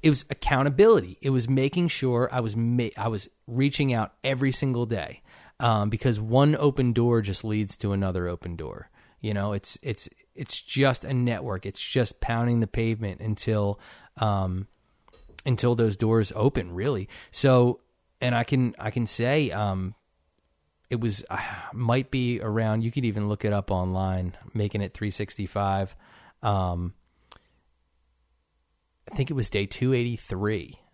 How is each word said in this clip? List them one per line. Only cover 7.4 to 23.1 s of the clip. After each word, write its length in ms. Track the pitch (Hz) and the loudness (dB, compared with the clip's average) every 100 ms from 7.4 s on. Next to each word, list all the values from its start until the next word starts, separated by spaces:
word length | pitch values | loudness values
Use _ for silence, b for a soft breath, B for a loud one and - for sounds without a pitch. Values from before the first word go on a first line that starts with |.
leads 320 | 107 107 98 - | -2 -2 -2 -4
to 140 | 101 | -2
another 340 | 98 95 90 87 | 0 0 -2 -4
open 280 | 87 87 82 | -6 -8 -10
door. 340 | 71 50 - b b b | -10 -12 -18 b b b
You 120 | 104 | -6
know, 200 | 101 104 | -2 -2
it's, 260 | 101 - - | -4 -6 -8
it's, 260 | 135 101 - _ _ | -8 -6 -8 _ _
it's 260 | - 143 - | -14 -6 -6
just 440 | - 135 139 123 | -4 2 2 2
a 100 | - | -2
network. 500 | 131 123 107 120 95 | 0 0 -2 -4 -6
It's 160 | 101 - | -8 -10
just 400 | - 135 113 - | -2 0 0 -2
pounding 380 | - 117 120 117 | -2 0 2 2
the 60 | 110 | 0
pavement 540 | - 113 110 104 90 | 0 -2 -2 -4 -6
until, 580 | 110 104 - 107 101 101 B B B - | -6 -4 0 0 0 -4 B B B -2
um, 480 | 110 98 92 92 101 _ _ _ _ - - - 135 | 0 2 0 -2 -6 _ _ _ _ -20 -14 -8 -2
until 280 | 117 123 120 | 0 2 2
those 200 | 113 98 | 2 2
doors 360 | 110 113 101 | 2 2 2
open, 380 | - 113 - 87 | 0 0 0 -6
really. 360 | 90 127 110 101 B B | -4 -2 -4 -6 B B
So, 500 | - 139 127 123 - _ _ _ - | 0 4 6 6 2 _ _ _ -6
and 140 | 123 | -2
I 80 | 117 | 0
can, 300 | 117 131 120 - | 0 2 0 -2
I 120 | 107 | -6
can 160 | 123 113 | -2 -2
say, 440 | - 120 151 127 | -2 0 2 0
um, 420 | 101 104 95 92 - _ _ _ _ _ _ _ _ - | 0 -2 -2 -4 -8 _ _ _ _ _ _ _ _ -8
it 100 | 120 | -4
was, 240 | 117 101 - | -2 -4 -6
uh, 80 | 98 B B B | -8 B B B
might 380 | 113 117 131 135 | -4 2 2 0
be 280 | 131 123 120 | -2 0 -2
around, 400 | 110 110 110 110 | -2 0 0 0
you 80 | 117 | 0
could 140 | 139 | 0
even 200 | 120 | -2